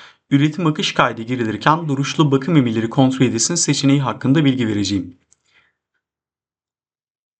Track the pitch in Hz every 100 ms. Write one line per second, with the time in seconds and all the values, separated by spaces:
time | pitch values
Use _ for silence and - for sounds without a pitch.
0 | - _ - 143 151 151 165 156 180 -
1 | 135 113 113 127 110 104 151 160 160 135
2 | 143 - 151 135 156 160 120 113 113 139
3 | 131 - 127 110 - 170 - 139 139 143
4 | 127 107 143 147 139 127 113 104 98 101
5 | 85 - _ _ _ _ _ _ _ _
6 | _ _ _ _ _ _ _ _ _ _
7 | _ _ _